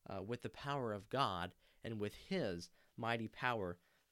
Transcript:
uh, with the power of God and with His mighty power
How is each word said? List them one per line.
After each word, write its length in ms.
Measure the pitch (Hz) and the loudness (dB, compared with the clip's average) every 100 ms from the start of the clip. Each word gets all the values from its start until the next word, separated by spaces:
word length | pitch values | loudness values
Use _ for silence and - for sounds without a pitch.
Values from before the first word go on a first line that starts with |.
| - | -8
uh, 140 | 98 | -6
with 200 | 98 120 | -4 -4
the 60 | 110 | -4
power 440 | - 143 143 120 | -6 -2 0 0
of 180 | 104 98 | -2 0
God 420 | 131 123 90 87 - - _ | 4 4 2 -2 -6 -20 _
and 160 | 120 110 | -4 0
with 140 | 104 - - | -2 -2 -2
His 420 | 185 110 87 - - _ - | 2 2 0 -4 -14 _ -2
mighty 320 | 117 117 107 | 0 2 0
power 500 | - 123 117 90 87 _ _ _ | 0 0 2 0 -4 _ _ _